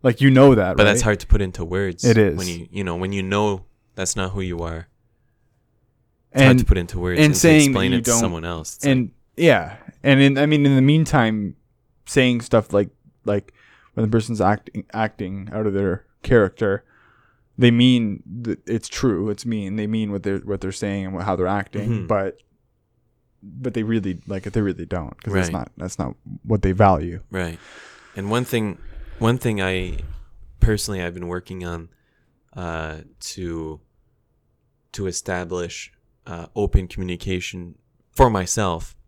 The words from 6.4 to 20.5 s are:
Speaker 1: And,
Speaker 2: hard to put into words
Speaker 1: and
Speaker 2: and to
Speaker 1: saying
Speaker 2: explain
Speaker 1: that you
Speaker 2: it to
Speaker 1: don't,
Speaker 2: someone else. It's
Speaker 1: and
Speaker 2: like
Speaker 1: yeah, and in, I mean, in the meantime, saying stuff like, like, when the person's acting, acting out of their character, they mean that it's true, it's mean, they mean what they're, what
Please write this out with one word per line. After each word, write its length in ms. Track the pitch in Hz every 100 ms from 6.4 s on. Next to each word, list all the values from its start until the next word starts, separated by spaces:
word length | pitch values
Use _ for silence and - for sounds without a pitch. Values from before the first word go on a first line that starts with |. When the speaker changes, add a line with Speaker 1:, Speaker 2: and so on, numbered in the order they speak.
Speaker 1:
And, 40 |
Speaker 2:
hard 140 | 135 127
to 60 |
put 140 | - 92
into 200 | 87 90
words 180 | 90 90
Speaker 1:
and 80 | 151
Speaker 2:
and 80 |
to 60 | 147
Speaker 1:
saying 300 | 170 156 143
Speaker 2:
explain 200 | 127 95
Speaker 1:
that 60 | 92
you 40 |
Speaker 2:
it 40 |
to 60 | -
Speaker 1:
don't, 80 | 117
Speaker 2:
someone 240 | 95 85
else. 320 | 85 82 80 -
It's 100 | 143
Speaker 1:
and 160 | 131 113
Speaker 2:
like 40 | _ _ -
Speaker 1:
yeah, 400 | 165 113 82 - - _
and 160 | 139 135
in, 180 | 139 135
I 80 | 151
mean, 180 | 151
in 120 | 143 135
the 60 |
meantime, 760 | 131 156 156 147 113 107 101 - _ _ _ _ -
saying 360 | - 127 120
stuff 300 | - - -
like, 180 | 101 101 _ _ _
like, 280 | - 104 - _ _ _ _
when 120 | - 110
the 40 |
person's 300 | 113 110 110
acting, 440 | 95 104 - - -
acting 560 | 110 110 _ 92 98 95
out 140 | 107 110
of 80 |
their 320 | 98 98 87 _ _
character, 640 | - 120 95 - 107 101 _ _ _ _ _ _ _ -
they 140 | 120
mean 500 | 117 127 123 110 98 - 104
that 180 | 117 90 -
it's 180 | 113 -
true, 400 | - 131 90 107
it's 160 | 101
mean, 300 | 120 110 98 107
they 120 | 104
mean 240 | 110 107
what 100 | 101
they're, 160 | 98 98
what 220 | -